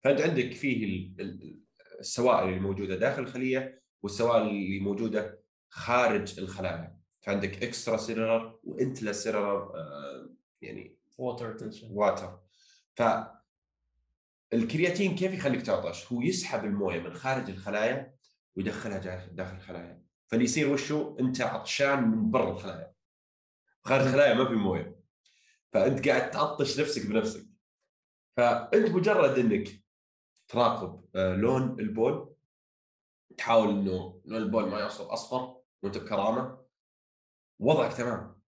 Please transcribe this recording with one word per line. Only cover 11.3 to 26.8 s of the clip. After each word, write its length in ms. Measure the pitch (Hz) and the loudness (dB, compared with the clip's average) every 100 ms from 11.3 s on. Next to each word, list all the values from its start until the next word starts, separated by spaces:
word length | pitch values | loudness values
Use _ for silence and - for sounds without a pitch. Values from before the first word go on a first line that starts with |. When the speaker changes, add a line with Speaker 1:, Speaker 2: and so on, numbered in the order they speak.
| 120 | -6
Speaker 2:
retention. 420 | 117 110 110 - - | -10 -8 -12 -12 -10
Speaker 1:
واتر. 480 | 101 104 90 90 - _ _ _ _ _ - | 0 0 0 -8 -14 _ _ _ _ _ 0
ف 80 | 113 76 - - _ _ _ _ _ _ _ _ _ _ _ | 2 2 -4 -16 _ _ _ _ _ _ _ _ _ _ _
الكرياتين 640 | 117 110 156 175 180 196 - | 0 0 2 0 2 0 0
كيف 180 | 185 | -2
يخليك 280 | 190 139 120 | -2 -2 -2
تعطش؟ 520 | - 92 - - - | 0 -2 -2 -8 -6
هو 80 | 120 | -2
يسحب 440 | 139 185 - - 104 | 0 0 -2 -4 -2
الموية 340 | 98 95 85 | -2 0 -2
من 140 | 85 | -6
خارج 360 | 87 131 131 98 | -6 -2 -2 -4
الخلايا 680 | 92 101 104 113 135 - _ _ _ _ - | -8 -4 0 0 -2 -8 _ _ _ _ -6
ويدخلها 420 | 98 104 110 98 | -6 -4 -6 -6
داخل، 380 | 92 92 92 87 | -8 -10 -12 -10
داخل 200 | 92 92 | -10 -10
الخلايا. 480 | - 87 87 - _ _ _ | -14 -14 -14 -18 _ _ _
فاللي 180 | 117 123 | 2 2
يصير 280 | 156 139 | 2 2
وشو؟ 440 | 143 - 151 151 - | 2 0 -2 -2 -2
أنت 220 | 127 127 | -2 0
عطشان 680 | 120 - - - 139 135 113 | -2 -2 -6 0 2 4 4
من 200 | 113 101 | 4 2
برا 200 | 107 95 | 2 2
الخلايا. 420 | 95 95 82 - _ _ _ _ _ _ _ _ _ | -2 -8 -10 -14 _ _ _ _ _ _ _ _ _
خارج 240 | - 135 131 | 2 4 6
الخلايا 280 | 135 143 | 8 8
ما 120 | 117 131 | 6 4
في 80 | |
موية. 460 | 113 98 80 - - _ _ _ _ _ _ _ | 2 2 0 -4 -14 _ _ _ _ _ _ _
فأنت 340 | - 135 139 143 | 2 4 4 2
قاعد 240 | 127 - | 2 2
تعطش 480 | - 147 - 143 | 0 -2 0 0
نفسك 280 | 139 | 0